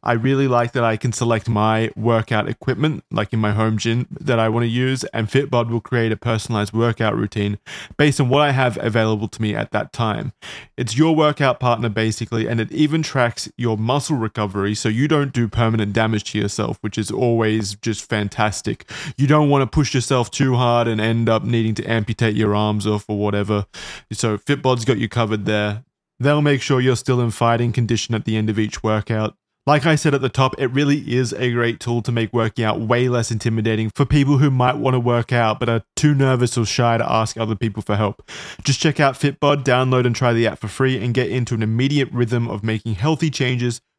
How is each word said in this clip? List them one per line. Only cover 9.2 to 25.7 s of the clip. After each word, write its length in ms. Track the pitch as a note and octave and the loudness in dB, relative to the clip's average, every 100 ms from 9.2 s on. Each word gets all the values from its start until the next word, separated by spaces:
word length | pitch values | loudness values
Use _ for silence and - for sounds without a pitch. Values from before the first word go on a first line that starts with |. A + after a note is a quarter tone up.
| G#2+ | -4
to 80 | - | -4
me 120 | G#2+ | -4
at 160 | G#2 A2 | -2 -4
that 220 | G#2+ - | -4 -4
time. 400 | - A2+ G#2 G#2 - - - - - | -4 -2 -2 -6 -12 -16 -18 -16 -8
It's 180 | B2 A2+ | -4 2
your 180 | D#3+ | 2
workout 460 | D#3+ D3+ C#3+ C#3 A#2+ | 4 2 2 0 2
partner, 300 | B2+ A#2 A#2 | 0 0 0
basically, 560 | G#2 A2 A2 A2+ A2+ A2+ | 0 -2 -2 -4 -2 -2
and 100 | A#2 | -2
it 140 | A2 | -2
even 300 | - D3+ D#3+ | 0 0 0
tracks 480 | D#3 C#3 A#2+ - - - | -2 0 0 -2 -12 -6
your 180 | A#2+ A2 | -2 -2
muscle 400 | A2 C#3 - D3 | 0 -2 0 -2
recovery 580 | A2 - G#2 G2 G2 | -2 -4 -4 -2 -2
so 140 | G#2+ A#2 | 0 -2
you 180 | A2 D3 | 0 2
don't 220 | D3+ C#3 | 2 0
do 160 | A#2+ A#2 | 0 0
permanent 460 | A2 A#2 A2 G#2 | 2 2 2 0
damage 320 | G#2 A2 A2 - | 0 0 0 -2
to 60 | A2 | -4
yourself, 400 | G2+ - A2 A2+ | -2 -2 -4 -4
which 160 | A2 - | -6 -6
is 140 | G#2 | -4
always 640 | G#2 B2 A#2 A2 A2 G2+ | 0 2 2 2 0 -2
just 340 | G2 - G#2+ - | -6 -6 -6 -4
fantastic. 800 | G#2+ G2+ - G#2+ G2 - - - - - - | -4 -2 0 0 0 -6 -8 -10 -14 -12 -2
You 80 | C3+ | 4
don't 240 | D3+ D3 | 4 4
wanna 160 | C#3+ C3 | 4 2
push 260 | - C3+ | 0 0
yourself 360 | C3+ A#2 C3 A#2+ | 0 0 0 0
too 240 | - C#3 | 0 0
hard 340 | B2 B2 A#2+ A#2 | 2 2 2 2
and 140 | A2 | 0
end 260 | A2 A#2 A#2 | 0 2 2
up 160 | A2+ | 2
needing 300 | A2+ A#2 A2 | 2 0 0
to 100 | G#2+ | -2
amputate 500 | - A2+ G#2+ A2 A2+ | -2 -2 -2 0 0
your 200 | A2 G#2+ | 2 0
arms 320 | G#2 G#2+ G#2+ G#2 | 2 0 0 -2
off 180 | G#2 - | -2 -2
or 80 | G#2 | -2
whatever. 480 | G#2 G2+ G2+ G#2 G2 - - - - | 0 -2 0 -2 -2 -10 -16 -16 -12
So 280 | A2+ A#2 G#2 | -4 -2 -2
Fitbod's 480 | - C#3+ C3 B2+ A2 | -2 0 0 0 0
got 100 | A2+ | 0
you 120 | G#2+ | -2
covered 340 | - A2+ G#2+ | -2 -2 -2
there. 400 | G2+ G#2+ G#2 | -2 0 0